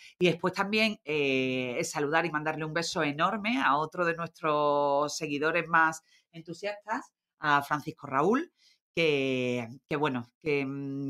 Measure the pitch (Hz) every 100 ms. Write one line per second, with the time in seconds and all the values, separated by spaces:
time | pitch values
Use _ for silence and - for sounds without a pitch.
0 | - - 175 170 185 180 196 214 220 208
1 | - 151 139 131 131 127 127 123 165 160
2 | 143 160 165 151 151 156 156 156 165 190
3 | 151 143 175 220 208 254 190 143 156 175
4 | 175 165 165 - 160 147 147 143 143 143
5 | 147 - 156 143 151 170 160 165 160 160
6 | _ _ _ 170 165 165 202 208 208 240
7 | - _ _ _ 151 143 139 151 151 -
8 | 135 135 165 247 349 _ _ _ _ -
9 | 160 143 135 131 123 123 113 131 - 151
10 | 147 127 120 _ 160 143 135 139 139 139
11 | 139